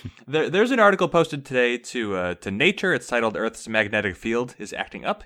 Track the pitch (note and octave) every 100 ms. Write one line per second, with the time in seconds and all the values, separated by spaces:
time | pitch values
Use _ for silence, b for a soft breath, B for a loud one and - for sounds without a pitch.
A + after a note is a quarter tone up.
0 | G#2 - - D3+ C3+ F#3 A#3+ B3+ G3+ F#3+
1 | E3+ E3+ D#3+ C#3+ C#3 B2+ A#2+ A#2+ - B2
2 | G#2 F#2 F2+ F2 G2+ G2 E3 G#3 F#3+ C3+
3 | - A#2+ A2+ F2+ A2+ - A#2 A2 G#2 G#2+
4 | G2+ F2 A2+ A#2 A#2+ - G#2 - - G#2
5 | A#2+ G#3